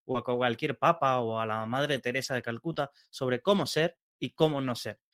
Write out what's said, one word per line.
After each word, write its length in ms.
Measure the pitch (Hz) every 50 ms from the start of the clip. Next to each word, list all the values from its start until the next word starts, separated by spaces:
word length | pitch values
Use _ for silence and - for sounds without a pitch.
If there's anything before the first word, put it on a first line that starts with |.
| _
o 120 | - 131 123
a 60 | 113
cualquier 560 | 127 123 123 127 123 117 117 - 147 135 -
papa 400 | - 156 165 165 143 135 127 127
o 200 | 120 113 110 113
a 60 | 113
la 220 | 110 107 110 110 110
Madre 320 | 120 135 143 147 151 127
Teresa 340 | - 123 123 135 127 - 135
de 80 | 123
Calcuta 480 | - 117 117 113 - 165 160 - 143 - - _ _ _
sobre 300 | - - 135 127 127 120
cómo 260 | - 190 202 196 143 -
ser 280 | - 156 156 180 - _ _ _ _ _
y 140 | - 127
cómo 280 | - - 160 156 151 139
no 140 | 135 131 120
ser. 260 | - - 117 104 - _ _